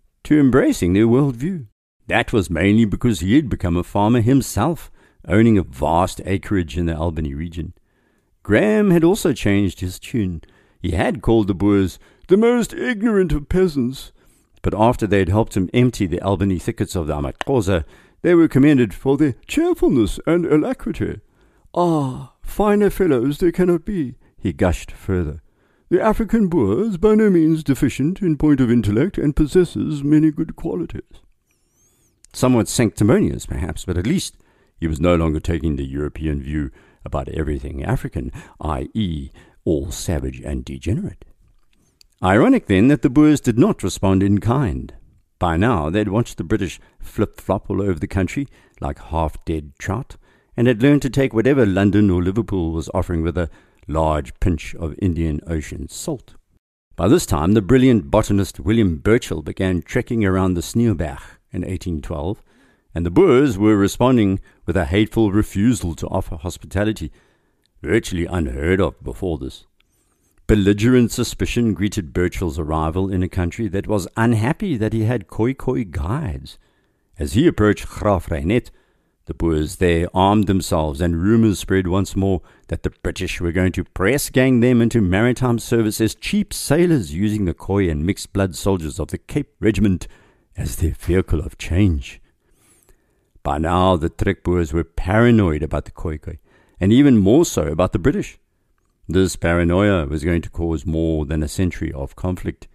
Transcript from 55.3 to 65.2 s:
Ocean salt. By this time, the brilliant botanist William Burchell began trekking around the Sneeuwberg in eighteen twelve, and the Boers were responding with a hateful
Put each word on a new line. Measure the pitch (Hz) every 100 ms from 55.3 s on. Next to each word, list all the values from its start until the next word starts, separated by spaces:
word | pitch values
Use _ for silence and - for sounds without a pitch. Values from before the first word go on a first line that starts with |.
| 76 -
Ocean | 82 76 - 69
salt. | - - 151 - - _ _ _ _ _ -
By | 87
this | 170 -
time, | 76 80
the | 110
brilliant | 92 131 131 120 71
botanist | 101 110 101 95 -
William | 69 113 101 78
Burchell | 98 117 - 82
began | 78 98 95 90
trekking | - 123 123 117 98
around | 92 92
the | 87
Sneeuwberg | - 117 117 87 80 67 - _ _
in | 95
eighteen | 87 90 92 80
twelve, | - 80 76 107 _ _ _ _ _
and | - 85
the |
Boers | 87 131 131 147 98
were | 107 104
responding | 98 - 123 127 101 98 - _ -
with | 87
a | 78
hateful | 95 110 -